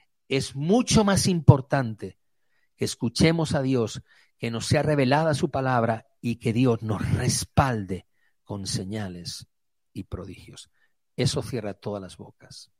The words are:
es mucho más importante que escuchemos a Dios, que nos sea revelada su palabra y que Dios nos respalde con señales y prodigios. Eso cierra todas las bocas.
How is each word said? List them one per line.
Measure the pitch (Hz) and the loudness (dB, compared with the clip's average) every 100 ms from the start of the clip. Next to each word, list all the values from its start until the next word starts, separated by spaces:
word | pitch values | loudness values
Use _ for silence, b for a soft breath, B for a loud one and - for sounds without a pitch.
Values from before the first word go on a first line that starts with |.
| b _ - | b _ -2
es | 135 - 139 | -2 -2 -4
mucho | 156 226 - 220 | 4 4 6 6
más | 202 196 - | 6 4 4
importante | 175 151 147 123 143 120 110 95 - _ _ _ _ _ | 2 2 0 0 -2 -2 -6 -12 -14 _ _ _ _ _
que | - - | -8 -6
escuchemos | - 117 - 160 165 156 | -4 -4 4 4 4 0
a | 151 | 0
Dios, | 135 131 110 - b b b b | 0 0 0 -4 b b b b
que | 120 | -6
nos | 117 101 | -4 0
sea | 156 | 2
revelada | 147 147 127 139 165 | 2 2 4 4 4
su | 143 165 | 2 0
palabra | 139 131 123 113 113 - _ | -2 0 2 2 0 -6 _
y | 123 113 | -6 -2
que | 123 | 0
Dios | 113 131 113 | 2 4 2
nos | 110 98 - | 0 -2 0
respalde | - - - - - 139 113 95 92 - _ _ _ | 0 0 -2 -2 -4 -2 -4 -6 -10 -12 _ _ _
con | - 104 95 | -12 -10 -6
señales | - 95 107 101 87 85 - - _ _ _ _ | -8 -6 -8 -8 -10 -14 -14 -16 _ _ _ _
y | - | -16
prodigios. | 98 - 95 87 - - - _ _ _ _ | -12 -12 -14 -16 -20 -20 -20 _ _ _ _
Eso | - 123 147 | -2 -2 -2
cierra | 117 123 104 | -4 -6 -6
todas | 95 - 101 | -8 -8 -8
las | 92 - | -10 -16
bocas. | 98 - - - - _ | -20 -20 -20 -20 -20 _